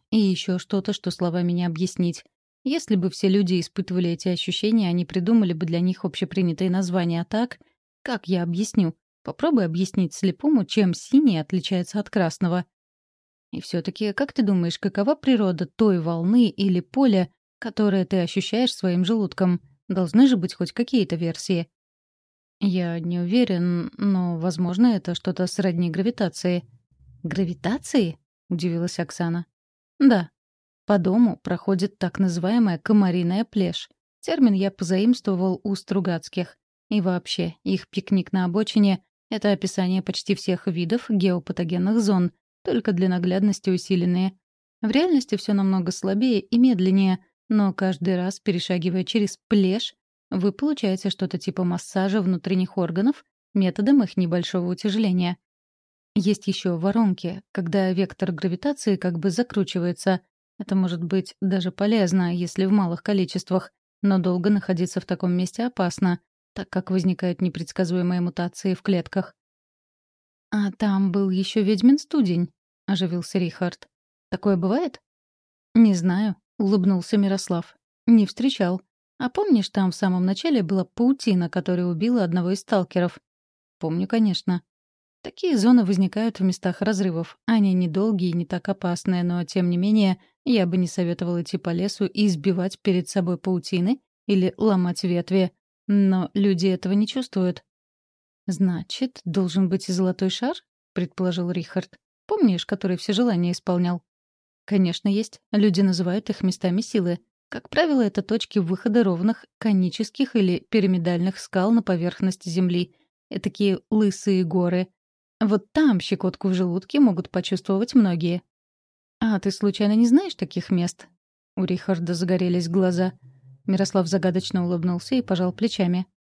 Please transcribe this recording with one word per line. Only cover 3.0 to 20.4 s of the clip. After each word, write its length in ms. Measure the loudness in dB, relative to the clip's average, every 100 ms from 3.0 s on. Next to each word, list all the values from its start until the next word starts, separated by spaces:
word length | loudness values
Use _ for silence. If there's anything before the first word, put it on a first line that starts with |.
| 0
все 200 | 0 2
люди 320 | 2 2 0
испытывали 500 | -2 -6 -4 -2 -2
эти 180 | -2 -2
ощущения, 600 | -4 -4 -2 0 2 2
они 160 | 0
придумали 480 | -2 -2 2 4 4
бы 140 | 0 -2
для 140 | 0
них 240 | 0 -2
общепринятые 680 | -6 -6 -4 0 0 0 0
названия, 520 | 0 -2 -2 0 -2
а 20 |
так, 340 | -4 -2 -4 -6 _ _ _ _
как 240 | -8 -8 -2
я 160 | -2
объясню? 540 | -2 -2 -2 0 0 -2 _ _
Попробуй 420 | -14 -4 0 2
объяснить 500 | 2 -2 -2 -2 -2
слепому, 500 | -2 -4 -2 0 2
чем 300 | 2 2 2
синий 440 | 0 2 4 4 2
отличается 600 | -2 -4 -2 -4 -2 -6
от 100 | -4
красного". 540 | -2 -2 0 -2 -2 -4 _ _ _ _ _ _ _ _
"И 80 | -14
все-таки, 520 | -6 -6 -6 -4 -4
как 200 | -2 -2
ты 100 | 0
думаешь, 360 | 2 2 0 -2
какова 360 | -4 0 0
природа 520 | 0 2 2 2 -2 -6
той 340 | 2 2 2
волны 480 | 0 -2 2 4 4
или 320 | 2 0 0
поля, 500 | -2 2 4 4 0 _ _ _
которое 460 | -8 0 2 2
ты 160 | 0 0
ощущаешь 540 | 0 -2 -2 0 0
своим 300 | 0 0 0
желудком? 560 | 0 0 -2 0 0 0 -4 _ -6
Должны 400 | -2 2 6 6
же 80 |
быть 180 | 6